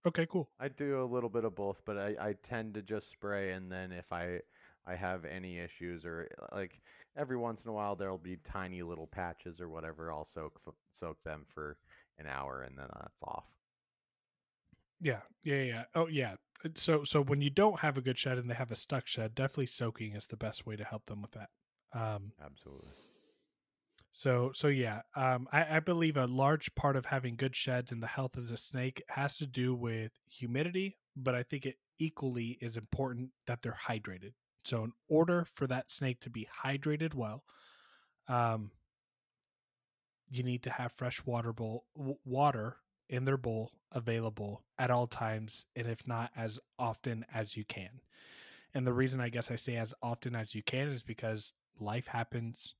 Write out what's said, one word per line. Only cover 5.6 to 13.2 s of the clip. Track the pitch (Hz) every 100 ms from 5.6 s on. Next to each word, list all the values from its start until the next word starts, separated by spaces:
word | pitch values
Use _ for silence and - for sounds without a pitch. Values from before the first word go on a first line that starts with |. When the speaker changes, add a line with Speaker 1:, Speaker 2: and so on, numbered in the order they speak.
| 87 - 87 85
Speaker 2:
or, | 85 82 82 - -
like, | 98 92 - - - - -
every | 143 127
once | 117 113
in | 117
a |
while | 107 104 101
there'll | 98 92
be | 87 90 -
tiny | 98 92 92
little | 85 85 80
patches | - 87 85 87 82
or | 87
whatever, | 80 80 78 82
I'll | 78 76
soak | - 78 -
f-, | - 73 _
soak | - 85 80
them | - 76 71
for | - 76 73 _ - _ _
an | 78
hour, | 67 69 65
and | 65 67
then | 67
that's | - - _